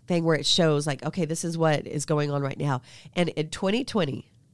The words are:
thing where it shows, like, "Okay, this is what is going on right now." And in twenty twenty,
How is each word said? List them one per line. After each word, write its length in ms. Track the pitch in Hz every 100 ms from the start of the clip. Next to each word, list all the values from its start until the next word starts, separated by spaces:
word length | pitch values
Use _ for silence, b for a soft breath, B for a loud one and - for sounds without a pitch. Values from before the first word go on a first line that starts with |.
| -
thing 180 | 175
where 120 | 165 156
it 100 | 139
shows, 400 | - 165 147 147
like, 180 | 139
"Okay, 200 | 156 185
this 200 | 151 165
is 120 | 170 165
what 300 | 160 147 -
is 180 | 151
going 260 | - 151 147
on 120 | 143
right 160 | 139 -
now." 240 | 147 127 - B B
And 140 | - 170
in 180 | - 156
twenty 340 | - 190 226
twenty, 480 | 269 220 151 - - _ _